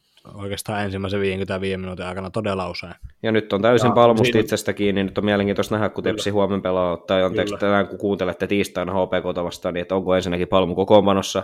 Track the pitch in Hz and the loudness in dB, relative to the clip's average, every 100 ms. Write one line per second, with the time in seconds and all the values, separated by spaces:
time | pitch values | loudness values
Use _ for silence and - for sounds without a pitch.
0 | _ _ - 104 101 101 - 104 101 98 | _ _ -20 -12 -8 -8 -6 -4 -4 -4
1 | 98 101 98 95 95 95 95 92 92 92 | -4 -2 -2 -2 -4 -4 -4 -4 -6 -8
2 | 90 92 95 110 104 98 90 87 90 - | -8 -8 -6 -4 -2 -2 -4 -8 -12 -16
3 | - - 113 110 107 101 110 123 120 110 | -18 -6 0 0 2 2 4 4 4 6
4 | 120 113 123 117 107 107 - 98 101 98 | 6 6 4 2 0 -2 -4 -2 0 0
5 | 95 98 104 101 101 98 98 107 101 - | -2 -2 0 2 2 0 -2 -2 -2 -2
6 | 110 107 104 104 98 98 92 92 90 85 | -4 -2 -2 0 0 0 0 0 0 -2
7 | - 95 92 92 98 101 101 101 95 95 | 0 2 2 0 -2 -2 0 2 0 -2
8 | 101 98 92 - 95 101 92 92 90 95 | -2 -2 -2 -2 -2 0 0 -2 -2 0
9 | 92 92 87 87 87 - 92 87 87 95 | 0 0 -2 -4 -6 -6 -6 -6 -2 -2
10 | 90 92 90 87 90 95 90 87 98 107 | 2 0 2 -2 0 0 0 0 6 6
11 | 98 98 92 98 | 6 2 0 -4